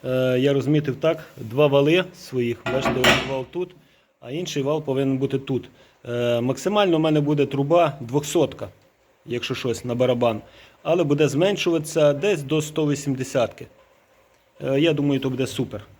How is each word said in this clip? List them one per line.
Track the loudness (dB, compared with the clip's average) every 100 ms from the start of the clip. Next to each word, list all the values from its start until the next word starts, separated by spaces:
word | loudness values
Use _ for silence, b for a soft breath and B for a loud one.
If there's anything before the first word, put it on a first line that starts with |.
Е, | -2 0 2 2
я | 2
розмітив | 2 2 0 0 -2
так, | -2 -2 -8 -14
два | -8 2 4
вали | 4 4 2 0
своїх, | -12 -8 -4 -2 -4
бачите, | -2 -2 0 2
один | 2 2 -2
вал | -8 -6
тут, | -8 -8 -10 b b b _
а | -10
інший | -8 -6 -4
вал | -2 -2
повинен | -2 0 0 0
бути | 0 -2
тут. | -2 -4 -4 b b b -8
Е, | -2 0 2
максимально | 0 -2 0 2 4 4
в |
мене | 4 2
буде | 2 2 0
труба | 0 2 4 4 0
двохсотка, | -4 -4 0 0 0 -2 -14 _ _ _ _ _ -8
якщо | -8 -6
щось, | -6 -4 -6
на | -4
барабан, | 0 2 2 2 0 B B B B
але | -2 0
буде | 2 2 2
зменшуватися | 2 0 2 0 0 -2 2 2
десь | 2 0 -2
до | -2 -2
сто | -2 -2 -2
вісімдесятки. | -2 -2 -4 -2 0 -2 -4 -20 _ _ _ _ _ _ _ _ _
Е, | -2 2
я | 2
думаю, | 2 0 0
то | -2
буде | -2 -4
супер. | -4 -6 -6 -16